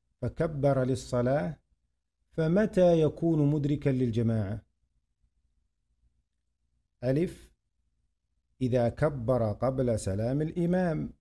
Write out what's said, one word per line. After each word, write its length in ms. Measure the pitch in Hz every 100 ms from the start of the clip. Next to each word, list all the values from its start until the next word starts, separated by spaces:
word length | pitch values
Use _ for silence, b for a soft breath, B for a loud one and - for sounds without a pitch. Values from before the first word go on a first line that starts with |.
| _ _
فكبر 600 | 120 - 165 147 139 135
للصلاة، 760 | 127 127 - 123 123 143 175 147 _ _ _ _ _ _ _
فمتى 680 | - 160 180 214 185 180 170
يكون 500 | 151 - 170 160 143
مدركا 380 | 151 139 143 143
للجماعة؟ 760 | 131 127 113 113 113 98 107 - _ _ _ _ _ _ _ _ _ _ _ _ _ _ _ _ _ _ _ _ _ _ _
ألف، 480 | 123 139 180 - - _ _ _ _ _ _ _ _ _ _ -
إذا 280 | 127 123 117
كبر 600 | - 151 139 113 127 110
قبل 480 | 101 123 131 123 110
سلام 420 | - 98 113 143
الإمام. 720 | 156 170 170 180 180 151 147 -